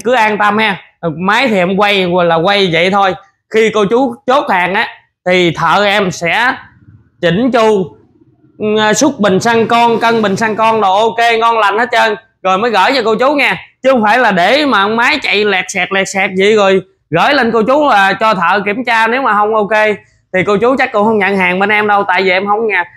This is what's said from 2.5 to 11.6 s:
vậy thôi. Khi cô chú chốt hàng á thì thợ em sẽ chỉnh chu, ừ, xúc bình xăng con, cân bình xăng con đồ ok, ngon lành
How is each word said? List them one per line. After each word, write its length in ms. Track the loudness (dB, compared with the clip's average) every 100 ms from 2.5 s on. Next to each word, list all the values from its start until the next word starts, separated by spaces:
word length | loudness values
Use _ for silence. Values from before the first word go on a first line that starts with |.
| 0 0
vậy 180 | 0 0
thôi. 220 | 2 0 -2 -12 _ _
Khi 180 | 0 0
cô 120 | 0 0
chú 300 | 0 0 -4 -2
chốt 220 | -2 0
hàng 240 | -2 0
á 140 | -2 -4 -8 _ _ -2
thì 260 | 0 0
thợ 320 | 0 0 2 2
em 260 | 0 -2
sẽ 420 | -4 -4 0 -2 -4 -12 _ -20 -20 _ -4
chỉnh 300 | -2 0 0
chu, 460 | 2 2 2 -2 -10 _ _ _ _ _ -8
ừ, 360 | -2 0 0
xúc 260 | 2 0 0
bình 200 | 0 0
xăng 280 | 0 0 0
con, 320 | 2 2 2
cân 220 | 0 0
bình 140 | -2 -2
xăng 200 | -4 0
con 260 | 0 0
đồ 280 | 0 2 0
ok, 300 | 0 0 2
ngon 180 | 0
lành 220 | 2